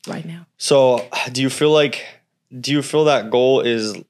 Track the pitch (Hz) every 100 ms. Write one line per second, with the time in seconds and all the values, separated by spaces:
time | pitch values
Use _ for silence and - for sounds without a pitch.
0 | - 170 165 170 170 - - 143 127 120
1 | - - 127 127 135 - 151 151 143 -
2 | - - _ _ _ 127 127 147 139 151
3 | 151 135 107 123 127 131 120 113 107 -